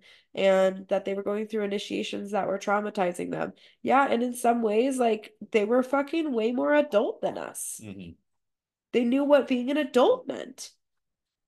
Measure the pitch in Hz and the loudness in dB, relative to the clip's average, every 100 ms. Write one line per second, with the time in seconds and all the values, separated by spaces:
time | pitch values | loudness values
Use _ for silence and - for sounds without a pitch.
0 | - - _ - 196 190 190 190 190 190 | -16 -20 _ 0 4 6 4 0 -2 -2
1 | 196 196 202 208 220 220 202 202 - 202 | -2 -6 -4 -4 -4 -4 -4 -4 -4 -6
2 | 214 208 202 202 185 196 - 208 208 202 | -6 -8 -6 -4 -2 -2 0 -2 -2 -2
3 | 180 180 180 160 165 - - _ 233 247 | -2 -2 -6 -4 -6 -8 -20 _ 2 2
4 | 277 233 247 240 240 240 226 208 262 262 | 4 0 -2 -2 0 2 2 2 0 2
5 | 233 214 - - 208 226 202 247 254 277 | 0 0 -6 -18 -2 0 2 2 2 0
6 | 285 330 311 233 220 247 285 294 294 202 | 0 -2 -2 0 0 0 2 2 4 2
7 | 285 - 190 - 73 - - - 107 98 | 0 -2 -4 -4 -10 -10 -12 -12 -12 -12
8 | 87 82 _ _ _ _ _ _ _ 233 | -14 -16 _ _ _ _ _ _ _ 0
9 | 240 269 285 285 - 254 247 294 294 247 | 2 2 6 4 4 0 0 -2 0 4
10 | 302 508 - - - - - _ _ _ | 4 4 -2 -10 -10 -14 -20 _ _ _
11 | _ _ _ _ | _ _ _ _